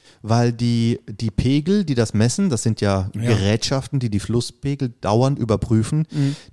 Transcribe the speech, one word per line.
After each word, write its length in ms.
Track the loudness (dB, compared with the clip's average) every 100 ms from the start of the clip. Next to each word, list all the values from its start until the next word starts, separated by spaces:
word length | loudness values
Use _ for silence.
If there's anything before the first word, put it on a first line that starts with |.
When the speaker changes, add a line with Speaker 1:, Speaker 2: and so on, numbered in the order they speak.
| _ _
Speaker 1:
weil 300 | 0 2 2
die, 460 | 0 0 2 0 -2 -6
die 240 | -8 -6
Pegel, 520 | -2 0 0 2 0 0
die 100 | 0
das 180 | 0
messen, 360 | 2 0 2 0
das 140 | 0
sind 180 | 0 0
ja 280 | 0 0 -2 -4
Speaker 2:
Ja. 60 |
Speaker 1:
Gerätschaften, 800 | 0 2 2 0 0 -4 -2 -2
die 100 | -2
die 100 | -2
Flusspegel 720 | 0 -2 -2 -6 -8 -4 -6 -4
dauernd 380 | 0 2 2 0
überprüfen, 680 | 0 0 2 2 2 0 -2
Speaker 2:
Mhm. 240 | -2 -2 -2 -6